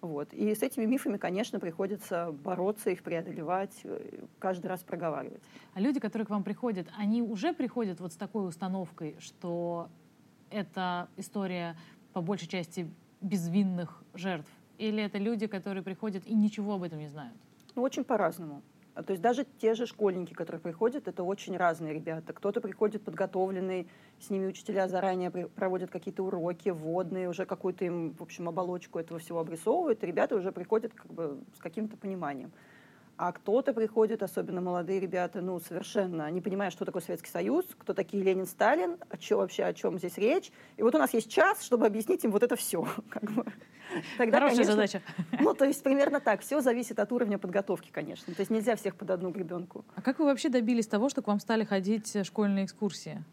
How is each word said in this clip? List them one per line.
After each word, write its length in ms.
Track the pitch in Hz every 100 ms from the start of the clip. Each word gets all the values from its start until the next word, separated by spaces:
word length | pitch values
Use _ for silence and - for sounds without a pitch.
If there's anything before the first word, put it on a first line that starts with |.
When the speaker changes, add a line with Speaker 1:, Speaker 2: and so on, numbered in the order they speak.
Speaker 1:
Вот. 340 | 175 147 147
И 200 | - 208
с 80 | 214
этими 220 | 269 -
мифами, 320 | 220 262 302 202
конечно, 420 | 175 185 226 202
приходится 720 | 180 165 190 202 - 180 170
бороться, 580 | 143 147 185 185 208 -
их 120 | 180
преодолевать, 800 | - 170 180 - 156 185 196 -
э, 400 | - - - - - _
каждый 280 | 190 185 180
раз 160 | 180
проговаривать. 600 | - 175 175 143 135 - - - -
Speaker 2:
А 60 | 185
люди, 180 | 226 269
которые 280 | 214 220 214
к 40 |
вам 120 | 208
приходят, 440 | 190 208 247 190 170 -
они 240 | 202 226
уже 300 | 233 214 294
приходят 460 | 349 254 - 214 170
вот 120 | 180
с 40 | -
такой 300 | 196 220 190
установкой, 680 | 160 190 190 175 - 156 160
что 680 | - - 175 170 170 170 170 - _ _ _ _ -
это 580 | 208 190 - 185 175 175 -
история, 580 | 196 208 190 180 170 165 - - -
по 80 | 190
большей 280 | 170 202 165
части, 380 | 185 165 - 165 - - _
безвинных 800 | 190 196 170 185 196 175 165 - -
жертв? 360 | - 185 170 147 - _ -
Или 260 | 220 214
это 140 | 208 202
люди, 300 | 202 233 214
которые 360 | 196 190 196
приходят 440 | 190 190 220 190 -
и 80 |
ничего 400 | 220 208 208 202
об 80 | 202
этом 160 | 180 156
не 100 | 151
знают? 260 | 147 127 113 - - -
Speaker 1:
Ну, 80 | -
очень 220 | 262 285
по-разному. 560 | 262 220 175 170 160 143 - _ - -
А, 60 |
то 80 | -
есть 80 | 190
даже 240 | 214 240 - -
те 160 | 220
же 120 | 226 240
школьники, 460 | - 208 185 175
которые 260 | - 165 165
приходят, 480 | 175 165 226 277 -
это 160 | 180
очень 320 | 175 196 - 180
разные 360 | 180 160 160
ребята. 400 | 151 160 160 160
Кто-то 280 | - 202 202
приходит 420 | 196 185 214 214
подготовленный, 880 | - 160 190 190 190 190 190 185 175 - - _
с 100 | -
ними 160 | 196 190
учителя 400 | 185 - 196 190
заранее 460 | 185 190 185 180
при-, 140 | 180 170
проводят 440 | - 190 185 170
какие-то 320 | 139 - 196
уроки, 460 | 190 190 165 175 202
вводные, 600 | 165 156 175 185 185 180
уже 160 | 175
какую-то 400 | 185 180 190 185
им, 300 | 180 175 165
в 80 | -
общем, 260 | 165 - 175
оболочку 520 | 165 180 180 - -
этого 180 | 165 165
всего 220 | 165 170
обрисовывают, 640 | 165 165 214 311 330 226
и 20 | 175
ребята 300 | 165 - 214
уже 160 | 180
приходят 420 | 185 180 220 226
как 180 | - -
бы 280 | 165 165 139 - -
с 20 |
каким-то 380 | 175 190 214 220
пониманием. 560 | 202 190 156 139 - - - - - - - -
А 140 | 175
кто-то 420 | 175 - 226 269
приходит, 500 | 226 220 220 220 226
особенно 360 | 190 - 165 180
молодые 380 | 180 180 170 190
ребята, 420 | 180 180 175 190
ну, 200 | 180 180
совершенно 680 | 170 170 185 - 185 170 151
не 80 | 180
понимая, 300 | 190 190 196
что 140 | -
такое 160 | 165 185
Советский 300 | 170 175 -
Союз, 340 | 175 190 294 370 -
кто 160 | -
такие 260 | 196 170 202
Ленин, 200 | 190 185
Сталин, 520 | 185 - 202 311 349 339 -
о 80 | -
чё 200 | - 196
вообще, 260 | 190 -
о 80 | 180
чём 260 | 175 202 175
здесь 200 | 180 180
речь. 320 | 208 349 - - - -
И 60 |
вот 140 | 220 311
у 20 |
нас 160 | 262
есть 160 | 233 -
час, 320 | - 349 -
чтобы 240 | - 247 220
объяснить 380 | 208 220 370
им 80 | 233
вот 100 | 202
это 140 | 240 240
всё, 280 | - 175 226 -
<laughs> 100 | -
как 200 | - 208
бы. 140 | 214 - - - - - 359 - -
Тогда, 200 | 240 254
Speaker 2:
Хорошая 180 | 277 240
Speaker 1:
конечно, 160 | 208
Speaker 2:
задача. 260 | 214 202 190 - - 165 247
Speaker 1:
ну, 160 | 311
то 100 | -
есть 200 | 277 269
примерно 340 | 277 277 285 285
так. 220 | 262 202
Всё 200 | - 294
зависит 380 | 262 233 233 -
от 140 | 202
уровня 260 | 247 220 202
подготовки, 520 | - 101 98 180 -
конечно. 420 | - 151 92 -
То 60 | 175
есть 100 | 190
нельзя 240 | 220 214
всех 220 | 220 196 -
под 140 | 196
одну 200 | 185 185
гребёнку. 540 | 196 170 175 175 - -
Speaker 2:
А 80 | -
как 160 | 247 269
вы 60 |
вообще 240 | 294 269 320
добились 400 | 247 220 240 220
того, 200 | 208 262
что 140 | 277
к 60 | 233
вам 100 | 202
стали 240 | - 226
ходить, 540 | 214 196 190 220 214 208
э, 80 |
школьные 400 | 190 - 202 196
экскурсии? 580 | 190 - 208 - 160 151 156